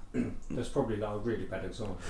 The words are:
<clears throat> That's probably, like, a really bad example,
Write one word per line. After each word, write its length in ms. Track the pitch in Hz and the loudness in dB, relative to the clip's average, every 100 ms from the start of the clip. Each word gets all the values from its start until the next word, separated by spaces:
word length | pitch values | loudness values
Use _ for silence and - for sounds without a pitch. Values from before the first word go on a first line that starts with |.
| - | -2
<clears throat> 380 | 123 117 - - | 0 0 -2 -2
That's 180 | - - | -2 2
probably, 260 | 143 120 104 | 2 4 2
like, 160 | 104 | 0
a 60 | 104 | 0
really 260 | 113 101 | 0 0
bad 200 | 92 110 | 0 -2
example, 340 | 92 - 104 92 | -2 -2 -2 -2